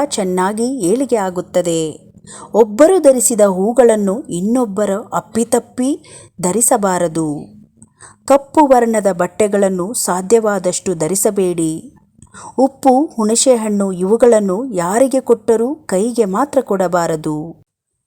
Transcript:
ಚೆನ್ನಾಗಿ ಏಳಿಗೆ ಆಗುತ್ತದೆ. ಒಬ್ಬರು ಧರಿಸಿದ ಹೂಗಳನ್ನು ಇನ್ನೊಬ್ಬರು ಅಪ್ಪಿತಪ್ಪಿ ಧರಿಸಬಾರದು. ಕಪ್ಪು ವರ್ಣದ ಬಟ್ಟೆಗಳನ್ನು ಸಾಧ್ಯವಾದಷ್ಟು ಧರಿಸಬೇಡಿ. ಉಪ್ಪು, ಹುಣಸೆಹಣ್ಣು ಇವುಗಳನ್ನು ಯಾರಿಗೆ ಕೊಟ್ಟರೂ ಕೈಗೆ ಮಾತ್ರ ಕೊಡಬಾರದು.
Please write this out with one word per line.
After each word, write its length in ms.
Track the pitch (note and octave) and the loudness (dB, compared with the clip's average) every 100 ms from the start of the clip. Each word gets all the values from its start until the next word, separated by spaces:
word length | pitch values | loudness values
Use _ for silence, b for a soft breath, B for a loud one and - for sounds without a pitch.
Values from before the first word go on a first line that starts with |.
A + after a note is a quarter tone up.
| C#4+ | 0
ಚೆನ್ನಾಗಿ 580 | - F#3 F#3 F#3 A3 | -2 -4 -2 -2 -2
ಏಳಿಗೆ 520 | A#3+ C4+ F3 A#3 C4+ A#3 | -4 -2 -2 0 0 -2
ಆಗುತ್ತದೆ. 960 | F#3+ F3+ E3+ F3+ F3 E3 D#3+ - - - - B B | -2 -6 -4 -2 -2 -2 -4 -8 -20 -20 -20 B B
ಒಬ್ಬರು 460 | G3 A3 G#3 D#4 F#4+ | 2 2 4 4 6
ಧರಿಸಿದ 420 | D4 B3+ - A3 | 4 4 2 2
ಹೂಗಳನ್ನು 800 | G3+ F3+ G3+ A#3+ A#3 G#3+ G3+ G#3+ | 2 2 0 4 4 4 0 -4
ಇನ್ನೊಬ್ಬರು 800 | - E3 G3 B3 A#3 F#3+ G3+ G3 | -6 -6 -2 -2 -2 -4 -4 -4
ಅಪ್ಪಿತಪ್ಪಿ 1000 | - E3+ - A3+ A3+ A#3+ A#3 - B3+ E4+ B B B - | -6 -8 -6 -4 -2 -2 -4 -6 -4 -4 B B B -6
ಧರಿಸಬಾರದು. 1160 | F3+ G3+ A#3+ A#3+ G3+ F3+ F3 D#3+ D#3 D3 - - - _ _ B B B - | -4 0 0 0 0 0 -2 -2 -4 -6 -12 -20 -20 _ _ B B B 0
ಕಪ್ಪು 420 | C#4 C#4 D#4+ D4 | 0 2 2 4
ವರ್ಣದ 440 | B3+ A#3 A3 G3 | 4 2 0 0
ಬಟ್ಟೆಗಳನ್ನು 840 | F3 F3+ - G#3+ G3+ G3 F#3 F3+ | 0 -2 0 0 2 0 0 -4
ಸಾಧ್ಯವಾದಷ್ಟು 1040 | B3 - F3+ F#3 A3+ G#3+ G3+ F3+ F3 - E3+ | -6 -4 -4 2 2 2 -2 -2 -4 -4 -4
ಧರಿಸಬೇಡಿ. 960 | D#3 F#3+ A3+ G3+ F#3 E3+ D#3+ D#3+ C4 - _ _ _ B B B | -2 -2 -2 0 -2 -2 -4 -4 -12 -20 _ _ _ B B B
ಉಪ್ಪು, 480 | C4+ - C4+ B3+ D#4+ | 0 0 2 2 2
ಹುಣಸೆಹಣ್ಣು 840 | - G#3+ A3+ C#4 A#3+ A3 G3+ G3 | -2 -2 0 2 2 0 -2 -2
ಇವುಗಳನ್ನು 760 | F3+ F#3 A3+ B3 A3 G3 F#3 C4+ | -2 0 4 4 4 2 -4 -6
ಯಾರಿಗೆ 460 | F#3 E3+ G#3+ C4+ C4 | -4 -2 0 0 0
ಕೊಟ್ಟರೂ 560 | B3 A#3 - A3 A#3+ D#4+ | 0 0 0 0 0 -6
ಕೈಗೆ 500 | - F#3 A3+ A#3 G#3 | -4 -2 -2 -2 -2
ಮಾತ್ರ 360 | G3 C#4+ C4+ | -2 -2 -2
ಕೊಡಬಾರದು. 1080 | A#3+ G3 F3+ F3 E3 D#3+ D#3 D3+ E3 E3 _ _ _ _ | -2 -2 -2 -2 -2 -4 -6 -8 -10 -16 _ _ _ _